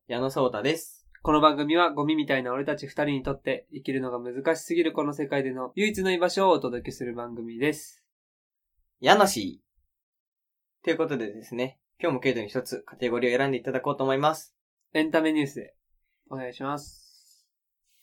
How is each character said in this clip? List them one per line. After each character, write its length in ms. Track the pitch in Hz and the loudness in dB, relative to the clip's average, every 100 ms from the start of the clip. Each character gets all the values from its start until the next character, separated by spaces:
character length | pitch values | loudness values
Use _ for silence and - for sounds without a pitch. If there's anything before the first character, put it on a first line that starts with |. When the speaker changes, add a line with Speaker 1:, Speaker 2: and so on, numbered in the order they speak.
| - | -8
Speaker 1:
矢 120 | 120 | -4
野 120 | 135 | -2
壮 160 | 143 127 | 0 0
太 160 | 110 | 0
で 120 | 131 160 | -2 -2
す。 280 | - - _ - | -6 -20 _ -6
Speaker 2:
こ 120 | - | 2
の 60 | 151 | 6
番 160 | 151 143 | 6 4
組 200 | 147 170 | 2 4
は 160 | 170 | 4
ゴ 120 | 147 | 2
ミ 120 | 151 156 | 0 0
み 100 | 143 | 0
た 100 | 135 | 0
い 60 | |
な 100 | 123 | 0
俺 140 | 131 143 | -2 -2
た 100 | 143 | -6
ち 120 | 139 | -6
二 180 | - 147 | -2 0
人 120 | 135 | 0
に 40 | |
と 140 | 139 135 | -2 -4
っ 40 | |
て 280 | - 127 - | -4 -6 -8
生 100 | 139 | -10
き 120 | 135 | -4
る 80 | 135 | -4
の 80 | 127 | -4
が 80 | 123 | -6
難 380 | 123 127 160 165 | -8 -4 -2 -2
し 80 | |
す 100 | - | 0
ぎ 100 | 170 | 0
る 80 | 160 | 2
こ 120 | 160 | 0
の 100 | 147 | -2
世 140 | 143 143 | -4 -2
界 160 | 139 | -2
で 80 | 131 | -2
の 200 | 127 127 - | -4 -6 -2
唯 120 | 214 | -2
一 120 | 208 | 0
の 100 | 190 | 0
居 80 | 175 | 2
場 140 | 175 | 2
所 180 | 190 190 | 4 4
を 40 | |
お 60 | 156 | 4
届 260 | 127 120 127 | 2 -4 -6
け 60 | |
す 140 | - 123 | -8 -8
る 80 | |
番 220 | 120 120 120 | -8 -8 -10
組 240 | 117 117 | -10 -2
で 140 | 147 | -2
す。 300 | 147 - - _ _ _ _ _ _ _ _ _ _ | -2 -8 -20 _ _ _ _ _ _ _ _ _ _
Speaker 1:
や 140 | 127 214 | 6 6
の 120 | 196 | 6
し 340 | 113 95 - _ _ _ _ _ _ _ _ _ _ _ _ | 2 -4 -8 _ _ _ _ _ _ _ _ _ _ _ _
ー。 20 | |
と 60 | 170 | -2
い 40 | |
う 40 | 160 | 0
こ 80 | 160 | 0
と 100 | 135 | -2
で 160 | 107 | -4
で 120 | 110 | -10
す 100 | 110 | -8
ね、 240 | 120 135 - _ - | -4 -4 -6 _ -4
今 80 | 170 | -2
日 40 | 127 | 0
も 60 | |
圭 100 | 135 | 0
人 100 | 117 | 0
に 60 | 101 | -2
一 160 | 127 | -6
つ 180 | - 123 - | -4 -8 -10
カ 80 | - | -4
テ 140 | 123 | -2
ゴ 100 | 117 | 2
リ 100 | 120 | 2
ー 60 | 123 | 4
を 20 | |
選 120 | 139 | 2
ん 20 | |
で 80 | 123 | 0
い 20 | |
た 100 | 131 | -2
だ 100 | 127 | -2
こ 100 | 143 | -2
う 60 | 139 | 0
と 60 | |
思 120 | 135 135 | 0 2
い 20 | |
ま 160 | 151 | 2
す。 220 | 156 - _ _ _ _ 156 | 0 -8 _ _ _ _ 0
Speaker 2:
エ 80 | |
ン 80 | 156 | 2
タ 100 | 165 | 2
メ 100 | 156 | 4
ニ 100 | 156 | 2
ュ 20 | |
ー 40 | 139 | 0
ス 120 | 131 | -4
で 160 | - _ _ _ _ _ - | -14 _ _ _ _ _ -14
お 60 | 131 | -10
願 120 | 123 | -10
い 60 | - | -8
し 80 | |
ま 160 | 139 143 | -6 -6
す。 680 | - - _ _ _ _ _ _ _ _ _ _ | -8 -20 _ _ _ _ _ _ _ _ _ _